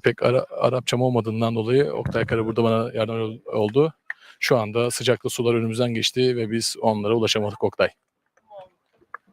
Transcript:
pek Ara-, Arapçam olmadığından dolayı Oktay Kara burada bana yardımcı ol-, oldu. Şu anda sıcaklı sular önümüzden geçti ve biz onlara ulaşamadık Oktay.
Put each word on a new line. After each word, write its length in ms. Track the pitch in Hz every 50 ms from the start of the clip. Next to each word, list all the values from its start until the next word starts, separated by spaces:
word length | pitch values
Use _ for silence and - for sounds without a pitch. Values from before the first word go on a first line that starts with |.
pek 200 | - 123 117 -
Ara-, 240 | - 123 123 131 - -
Arapçam 520 | - - - 120 123 127 120 - - 120
olmadığından 520 | 127 127 123 117 107 113 110 113 117 113 117
dolayı 380 | 117 107 113 127 135 147 151
Oktay 340 | - - 117 - 101 117 110
Kara 200 | 104 117 113 110
burada 180 | 113 110 120 117
bana 280 | 113 113 113 113 120
yardımcı 300 | - 110 110 110 113 113 113 110 110 123 - -
ol-, 80 | - 110
oldu. 340 | 107 107 110 139 151 160 - _ _ - - _ - - - -
Şu 160 | - - 139 120
anda 320 | 107 104 104 117 120 120
sıcaklı 400 | - - 117 127 120 - - 123
sular 240 | - - 120 117 117
önümüzden 400 | 117 113 113 110 117 123 120 117
geçti 420 | 110 107 - - 127 127 127 123
ve 140 | 120 113 104
biz 260 | 113 117 110 - - -
onlara 340 | - 113 110 104 104 104 117
ulaşamadık 500 | 117 110 104 - 110 104 104 101 - -
Oktay. 240 | 101 - - 98 - - _ _ _ _ _ _ _ _ _ _ - - - - - _ _ _ _ _ _ _ _ - - _ _